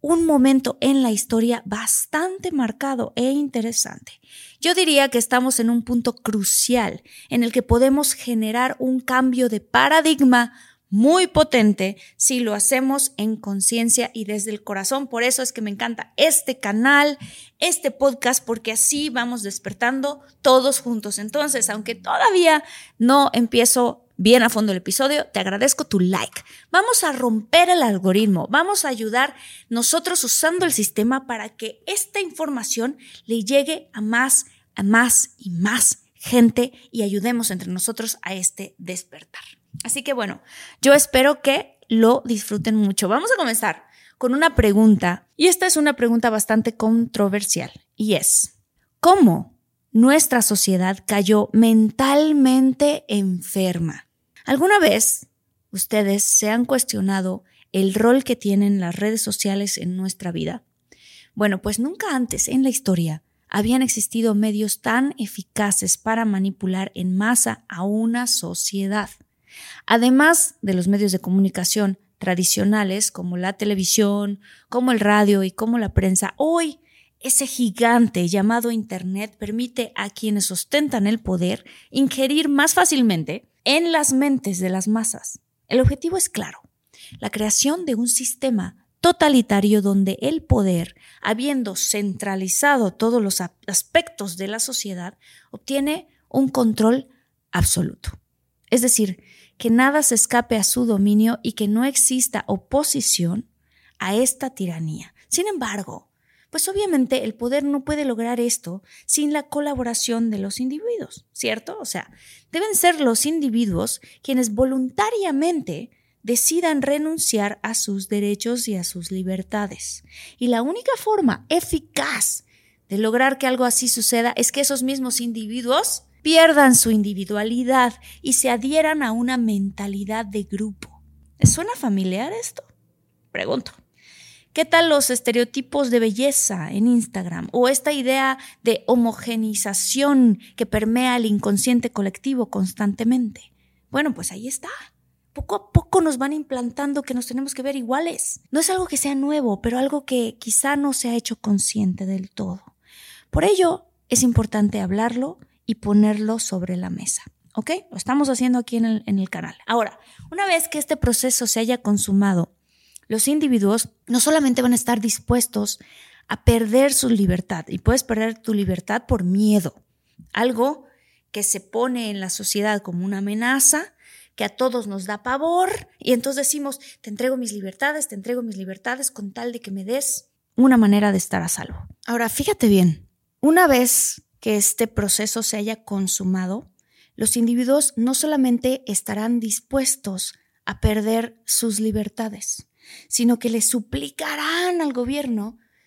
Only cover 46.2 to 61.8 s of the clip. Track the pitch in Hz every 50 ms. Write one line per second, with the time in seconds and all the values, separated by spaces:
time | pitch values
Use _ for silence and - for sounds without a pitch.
46.2 | 226 240 220 214 208 - 220 220 220 233 220 _ 226 220 226 233 233 233 - -
47.2 | 208 196 190 208 202 - - 175 131 - - - _ _ _ _ 214 214 202 156
48.2 | - - - - - - _ _ _ _ _ _ _ _ _ _ - 330 370 403
49.2 | 320 220 165 - - - _ _ _ _ _ _ _ _ - 220 233 262 285 311
50.2 | 311 - 262 240 226 - 214 190 - - 190 180 180 185 196 190 - - 214 202
51.2 | 202 180 214 214 208 - - 214 226 226 226 220 220 214 214 - 269 269 277 294
52.2 | 302 311 311 294 269 262 254 262 262 262 254 - 285 294 294 294 _ - 214 208
53.2 | 196 190 185 180 170 - - 196 190 185 175 175 170 160 151 - - _ _ _
54.2 | _ _ _ - _ - 262 269 311 381 415 415 339 302 202 220 220 - - -
55.2 | - _ _ _ _ _ _ _ _ _ - 190 - - 220 214 208 196 196 202
56.2 | - - - - - 208 220 233 247 240 269 254 247 - - 208 190 190 196 190
57.2 | 185 185 185 196 _ _ _ _ _ _ - 190 190 196 190 208 214 233 247 277
58.2 | 262 - 247 240 - 208 202 196 202 202 202 196 185 170 175 185 202 214 220 220
59.2 | - 214 196 - - 202 196 202 202 196 - - - 175 180 185 190 190 185 _
60.2 | - 180 170 165 160 160 175 233 _ _ _ _ _ _ _ _ _ - - -
61.2 | - _ _ - 214 208 196 185 - 202 208 -